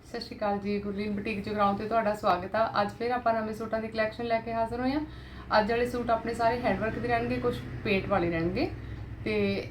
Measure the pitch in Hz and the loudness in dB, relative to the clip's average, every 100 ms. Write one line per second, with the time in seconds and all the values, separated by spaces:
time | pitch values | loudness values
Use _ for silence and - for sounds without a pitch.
0 | - 240 226 - 208 202 196 208 202 196 | -10 -10 -10 -4 0 0 0 -2 -2 -4
1 | 208 202 220 202 208 208 202 202 214 226 | -2 -2 -2 -4 -4 2 2 2 2 2
2 | 208 208 214 175 190 214 226 - 202 - | 2 2 2 2 2 0 2 2 0 -2
3 | 233 247 233 226 220 220 220 220 220 220 | -2 0 2 0 0 -6 -4 -4 -2 0
4 | 214 220 233 226 233 226 226 233 254 294 | -2 -2 0 0 0 -2 0 0 0 0
5 | 302 - - - - 214 208 233 240 247 | -2 -10 -14 -14 2 4 4 2 0 0
6 | 233 226 226 233 226 240 240 190 214 226 | 0 0 0 2 2 4 2 2 0 -2
7 | 240 233 240 247 240 247 - - 220 196 | 0 2 2 0 0 -2 -6 -6 0 0
8 | 190 196 170 165 170 196 381 - - - | 2 2 2 2 0 0 -2 -2 -10 -10
9 | - - - 214 202 196 - | -10 -6 -2 0 2 0 -2